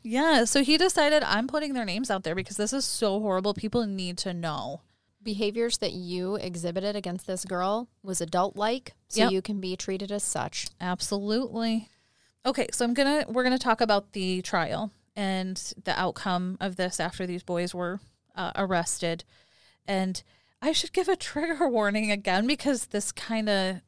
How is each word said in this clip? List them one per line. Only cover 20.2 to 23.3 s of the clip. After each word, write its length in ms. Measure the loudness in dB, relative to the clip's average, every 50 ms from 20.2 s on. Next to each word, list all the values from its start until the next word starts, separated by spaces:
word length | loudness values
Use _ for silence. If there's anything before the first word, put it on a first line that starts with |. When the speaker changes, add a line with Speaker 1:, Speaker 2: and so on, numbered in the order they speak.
| -10 _ _ _ _ _ _ _
Speaker 1:
I 100 | -2 0 2
should 180 | 0 0 0
give 160 | 0 0 2
a 80 | 2 0
trigger 520 | 0 -2 -6 -4 -2 -2 -2 0 2 2
<laughs> 20 | 2
warning 420 | 4 4 2 2 2 0 2 0
again 340 | 0 0 2 2 2 4 4
because 400 | 2 0 2 2 0 0 0 -2
this 260 | -2 -4 -2 -2 -2 -6
kinda 680 | -8 -6 -4